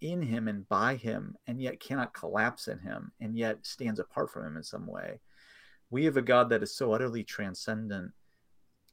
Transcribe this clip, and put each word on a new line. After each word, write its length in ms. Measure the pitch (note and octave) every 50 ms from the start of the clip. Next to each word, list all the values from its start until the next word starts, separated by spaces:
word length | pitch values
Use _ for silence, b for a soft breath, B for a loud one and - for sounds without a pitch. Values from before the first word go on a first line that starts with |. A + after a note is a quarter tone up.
in 220 | C#3+ D#3 F3 F3+ D#3+
him 240 | A#2+ A2+ A#2 A2 A2
and 200 | G#2 G2+ F#2+ -
by 280 | G#2 G2 G#2+ B2 C3+
him, 420 | B2 A2+ A2+ G#2+ G2 G2+ G2+ - - _
and 160 | - A#2+ C3
yet 180 | C3 B2+ - -
cannot 360 | - - C3+ C#3 B2 - -
collapse 520 | - - E2+ F2 G#2 G#2+ A#2+ - - - -
in 120 | - -
him, 320 | F2+ - - - - - - -
and 160 | A2+ G#2+ A2+ A2+
yet 300 | A#2 A2 A2 - - -
stands 320 | - - - A#2 G#2+ G#2
apart 320 | F2+ - - - D3 -
from 160 | - - - D#2
him 100 | D2+ D#2+
in 60 | D#2
some 240 | - - F#2+ F2+ F#2
way, 320 | - G1+ G1+ G1+ - - _ b b b b b b b b b b b b b
we 140 | A#2+ C3 D3+
have 120 | D#3+ C#3 C3+
a 60 | A#2+
God 260 | B2 B2+ B2 B2 A#2+
that 140 | A#2 G#2+ G#2+
is 120 | G#2 -
so 160 | - C3+ A#2
utterly 320 | A2 A2+ B2+ B2+ A2+ A#2 G2+
transcendent 880 | - - - F#2+ G2 F#2+ - - - A2 G#2+ A2+ G#2+ G2+ F#2+ F2+ - - - _ _ _ _ _ _ _ - _ _ _ _ _ _